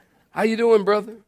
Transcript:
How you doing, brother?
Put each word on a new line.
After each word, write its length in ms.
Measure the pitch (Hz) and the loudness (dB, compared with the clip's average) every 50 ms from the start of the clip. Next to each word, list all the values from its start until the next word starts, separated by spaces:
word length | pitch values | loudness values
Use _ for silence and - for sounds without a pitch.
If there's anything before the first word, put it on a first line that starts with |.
| _ _ _ _ _ _ | _ _ _ _ _ _
How 120 | - - 196 | -8 -4 -2
you 140 | 226 226 | -2 -2
doing, 280 | 214 233 233 226 214 196 | 0 2 2 2 2 2
brother? 320 | 185 208 214 202 226 214 226 _ | 2 -2 -2 -2 -8 -16 -20 _